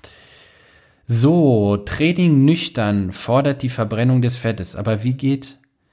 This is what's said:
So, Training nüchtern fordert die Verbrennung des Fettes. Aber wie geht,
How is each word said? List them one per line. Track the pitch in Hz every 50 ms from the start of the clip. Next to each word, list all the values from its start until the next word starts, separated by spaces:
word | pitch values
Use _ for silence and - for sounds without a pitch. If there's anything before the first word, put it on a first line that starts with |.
| - - - - - - - - - - _ _ _ _ _ _ _ _ _ _ _ -
So, | 120 117 117 143 170 175 160 139 123 110 104 101 101 101
Training | 101 - - - 151 165 - - 180 170 156 135 135
nüchtern | 143 170 170 - - - 131 110 104 104 101 98 92
fordert | 92 - - - 117 131 139 143 139 131 -
die | 123
Verbrennung | 123 - 113 104 113 107 120 127 127 127
des | 123 120 120 -
Fettes. | - 117 110 107 92 - -
Aber | - 104 113 110 104 107
wie | 127 131
geht, | 131 139 135 139 135 - - - _ _ _ _ _ _ _